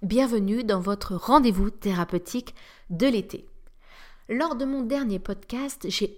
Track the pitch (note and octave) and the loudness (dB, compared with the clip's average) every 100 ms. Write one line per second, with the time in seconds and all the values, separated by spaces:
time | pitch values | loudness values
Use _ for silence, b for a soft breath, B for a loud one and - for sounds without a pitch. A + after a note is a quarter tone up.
0 | F#3+ A3+ C4 A#3 G3 A3+ A3 F#3+ F3+ G3+ | 0 2 2 2 0 0 0 0 0 -2
1 | - F3+ - C#4+ A#3+ F#3 G3 - G3+ F3+ | -4 -6 4 6 6 4 2 0 -2 0
2 | E3+ F3 - B3 - B B B B F3 | 0 -2 -4 -6 -8 B B B B 2
3 | C4+ A3+ F#3 - - - - - B B | 2 2 -2 -8 -14 -20 -20 -20 B B
4 | B B - A#3+ D#4+ B3 C4+ C4+ A#3 C#4 | B B -6 -2 0 -2 -2 -2 -2 -2
5 | B3 F#3+ G3 G3 - A#3+ C#4 - - - | 0 -2 -4 -8 -8 -6 -6 -6 -6 -2
6 | G3+ | -2